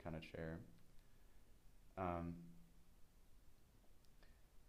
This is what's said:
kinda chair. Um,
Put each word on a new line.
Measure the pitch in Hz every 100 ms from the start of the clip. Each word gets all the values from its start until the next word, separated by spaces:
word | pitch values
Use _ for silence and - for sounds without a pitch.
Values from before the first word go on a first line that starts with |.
kinda | 82 80
chair. | 80 82 80 82 - - - - - - - - - - - - - -
Um, | 92 87 85 85 - - - - - - - - - - - - - - - - - - - - - -